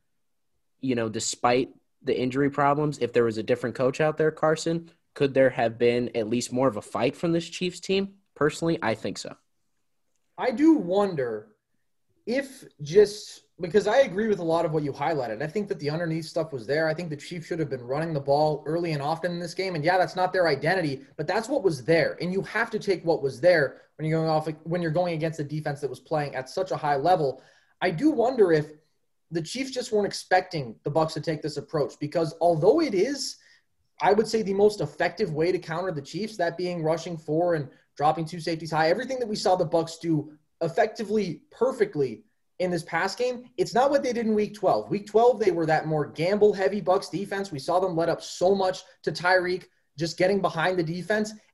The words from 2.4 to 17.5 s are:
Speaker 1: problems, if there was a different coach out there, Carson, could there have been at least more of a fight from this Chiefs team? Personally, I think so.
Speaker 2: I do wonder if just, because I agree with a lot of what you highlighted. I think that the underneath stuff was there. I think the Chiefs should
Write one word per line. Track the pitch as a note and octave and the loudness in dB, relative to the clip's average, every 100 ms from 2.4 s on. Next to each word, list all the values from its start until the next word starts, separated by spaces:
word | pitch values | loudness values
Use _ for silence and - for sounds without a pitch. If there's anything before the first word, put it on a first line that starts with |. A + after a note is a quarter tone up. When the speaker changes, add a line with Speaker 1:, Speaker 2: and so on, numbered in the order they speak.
| C#3+ | 0
Speaker 1:
problems, | C#3+ C#3+ C#3+ D3+ D3 | 2 2 2 -2 -2
if | A#2+ | -2
there | B2 A#2 | 2 2
was | A2 | 0
a | |
different | G#2 B2 B2 - | -2 -2 -2 -2
coach | C3 C#3 | -2 0
out | D#3 D#3 | -2 2
there, | D#3+ | -2
Carson, | D#3 D#3 D#3 E3 E3 E3 _ _ | 2 0 0 -2 -4 -6 _ _
could | - C#3+ | -2 0
there | C3 C3 | 4 4
have | B2 A#2 A#2 | 4 -2 2
been | A#2+ A#2+ A#2+ A#2 | 2 2 0 -2
at | G#2+ | -2
least | A#2+ - | -2 -2
more | B2 C3 | 0 0
of | G#2 | 0
a | |
fight | - G2+ B2+ - | -6 -2 -2 0
from | E3+ | -2
this | E3+ E3+ | -2 -4
Chiefs | - F3+ F3 | -6 -8 -8
team? | - F#3+ G3 - _ | -4 -2 -2 -10 _
Personally, | - D3+ - E3 E3 | -2 -2 0 -2 0
I | A2 A#2 | -2 -2
think | G#2+ - | -6 -8
so. | - - _ _ _ _ _ _ _ _ _ - | -12 -16 _ _ _ _ _ _ _ _ _ -6
Speaker 2:
I | A3+ | -4
do | B3 D#4+ | 4 6
wonder | C#4+ F3 G3 G3+ F3 A#2+ G#2+ - _ _ _ _ _ _ _ - | 6 4 2 2 0 -2 -4 -10 _ _ _ _ _ _ _ -4
if | C4 C4+ - - - | -2 -4 -12 -20 -14
just, | D3 F#3 G3+ - - - _ - | 2 4 4 2 -16 -20 _ -12
because | F3 G3+ F#3+ | 0 2 4
I | B3+ | 4
agree | C4 F3+ A3+ | 4 2 0
with | F#3 | 0
a | |
lot | E3 E3 E3 | 0 2 2
of | |
what | D#3 | 0
you | D3 | -4
highlighted. | C3 D3 D3+ A#2 A2 | -4 -2 -2 -4 -6
I | D#3 | -6
think | G#3+ G3+ | -4 -6
that | F3 | -4
the | D3 | -4
underneath | D#3+ E3+ D#3+ D#3+ | -4 -2 -4 -4
stuff | E3+ D#3 | -6 -6
was | C3 A2 | -6 -2
there. | D3+ D#3+ | 0 0
I | D#3 | -2
think | F3 | -6
the | C#3+ | -10
Chiefs | - F3 | -10 -12
should | D#3+ | -8